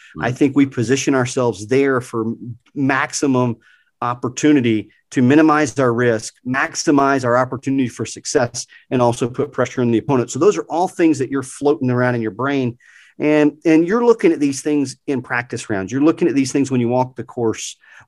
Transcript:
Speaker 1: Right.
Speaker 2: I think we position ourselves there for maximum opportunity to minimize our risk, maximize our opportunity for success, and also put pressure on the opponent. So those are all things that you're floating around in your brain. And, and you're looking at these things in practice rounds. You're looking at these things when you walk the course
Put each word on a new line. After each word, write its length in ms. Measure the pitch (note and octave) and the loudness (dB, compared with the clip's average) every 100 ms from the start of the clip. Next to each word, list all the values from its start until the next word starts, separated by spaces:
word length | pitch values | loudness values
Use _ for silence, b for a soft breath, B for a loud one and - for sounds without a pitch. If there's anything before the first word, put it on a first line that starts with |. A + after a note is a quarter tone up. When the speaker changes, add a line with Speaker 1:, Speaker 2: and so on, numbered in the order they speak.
| b - | b -6
Speaker 1:
Right. 140 | A#2 | -6
Speaker 2:
I 20 | |
think 240 | C3 D3 C3+ | 0 2 4
we 100 | C#3 | 2
position 480 | C3 A2 C3+ D3 | 0 0 0 2
ourselves 540 | C3+ B2+ C3+ B2 F#2+ G#2+ | 0 0 0 -2 -2 -2
there 340 | D3 C#3 C3 | 0 2 0
for 240 | B2 A#2 A2+ A#2 A#2+ A2 _ | -2 -6 -4 -6 -12 -16 _
maximum 840 | - C3+ C3+ D3+ - D3 B2+ B2 A2 b b b _ | -4 -2 0 -2 -2 0 2 0 -2 b b b _
opportunity 880 | A#2+ B2 B2+ C3 D3+ D3 A#2+ A2 - b b | -6 -4 -8 0 4 4 4 -2 -4 b b
to 100 | - | 0
minimize 560 | B2 D3 D#3 D3+ D3 - | 4 6 6 4 0 0
our 140 | B2+ | 0
risk, 400 | A#2 B2 A2 - - B2 | 2 0 0 -4 -14 -6
maximize 760 | C3 D#3+ D#3 - C#3+ C#3 C#3 | -4 -4 -4 2 2 4 2
our 140 | B2+ A#2+ | 2 0
opportunity 500 | B2+ B2+ - C3+ B2+ | 0 -4 -4 -2 -2
for 180 | - A2+ | -4 -10
success, 600 | - - C#3+ A#2+ - - b b | -10 -4 -2 -2 -4 -14 b b
and 120 | C3 | 0
also 280 | A#2+ A#2+ A#2+ | 2 0 -4
put 220 | B2 A#2 | -4 -6
pressure 300 | - B2 - | -2 -4 0
on 100 | B2 | 0
the 60 | A2+ | 0
opponent. 320 | G2+ C3+ A#2+ | 0 0 0
So 80 | B2+ | 0
those 180 | F3+ E3 | 2 2
are 60 | |
all 240 | - D#3 F#3 | -4 -2 -4
things 320 | - E3+ C3+ | 2 2 2
that 100 | B2+ | -2
you're 140 | C3+ | -6
floating 480 | C3 - C#3 D3+ B2+ | -8 -4 -2 0 0
around 240 | B2 B2 A#2+ | 0 0 0
in 60 | |
your 100 | A2 | -4
brain. 460 | G2 C3 C#3 B2 A#2+ b b b b | -4 -4 -2 -2 -6 b b b b
And, 400 | D3 D3+ D3+ D3 | 0 4 2 0
and 240 | E3+ D#3+ E3+ | 2 2 2
you're 160 | A3+ | 2
looking 280 | A#3+ A3+ F#3 | 2 4 2
at 80 | D3+ | 2
these 240 | C#3+ C3+ | 0 -2
things 340 | D#3 D3 C3 B2+ - | -2 -2 -2 -6 -6
in 160 | C3+ | -6
practice 480 | B2+ B2 A#2+ A#2 - | -4 -6 -6 -10 -6
rounds. 220 | G#2 F#2+ | -6 -4
You're 100 | B2+ | 2
looking 260 | D3+ E3 F3 | 2 2 0
at 60 | |
these 180 | C3+ C3+ | 0 0
things 200 | C#3+ C3 | 0 0
when 100 | C3 | 0
you 60 | A#2 | 0
walk 260 | B2+ B2 - | 0 -2 -6
the 80 | |
course 540 | - - A#2 A2 - - b b | -12 -4 -2 -2 -8 -16 b b